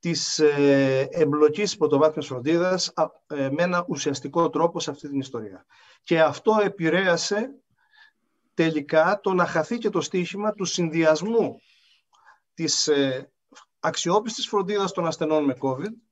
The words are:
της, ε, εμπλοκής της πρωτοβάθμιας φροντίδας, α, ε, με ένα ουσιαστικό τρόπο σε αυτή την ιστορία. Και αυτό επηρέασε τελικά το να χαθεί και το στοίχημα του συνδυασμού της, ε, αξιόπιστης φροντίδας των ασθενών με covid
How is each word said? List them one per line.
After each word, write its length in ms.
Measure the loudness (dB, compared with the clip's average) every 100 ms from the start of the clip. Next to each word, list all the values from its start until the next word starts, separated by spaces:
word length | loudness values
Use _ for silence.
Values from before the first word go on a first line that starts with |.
της, 380 | -2 -4 -4 2
ε, 680 | 2 4 4 6 4 2 0
εμπλοκής 540 | 0 0 4 2 2
της 120 | -4 0
πρωτοβάθμιας 500 | 2 4 4 2 -8
φροντίδας, 640 | -6 0 0 2 -2 -4
α, 120 | -2 -4 _ _
ε, 240 | -6 -4
με 120 | 0
ένα 220 | 0 0 -2
ουσιαστικό 640 | -4 -4 -4 -4 0 0
τρόπο 300 | 2 0 -2
σε 100 | -8
αυτή 180 | -10 -6
την 120 | -6
ιστορία. 460 | -6 -10 -12 -16 _ _ _ _
Και 180 | -2 2
αυτό 400 | 2 2 0 2
επηρέασε 880 | 0 0 0 2 2 0 0 -4 -4 -12 _ _ _ _ _ _ _ _ _
τελικά 680 | 0 0 0 0 2 2 0
το 100 | 0
να 140 | 0 2
χαθεί 320 | 0 -2 -2
και 120 | -2
το 100 | -2
στοίχημα 520 | -2 -4 -4 -4 -6
του 120 | -4
συνδυασμού 960 | -6 -2 -2 2 4 2 2 0 0 -4 _ _ _ _ _ _ _ _ _
της, 340 | -8 -4 -2 0
ε, 440 | 2 2 -2 -10 _ _ -20 _ _
αξιόπιστης 680 | -6 -4 0 0 0 -8 -4
φροντίδας 440 | -4 -2 -2 -2
των 140 | -4 -6
ασθενών 380 | -4 0 0
με 120 | 0 -2
covid 320 | -4 -4 -8 -12 _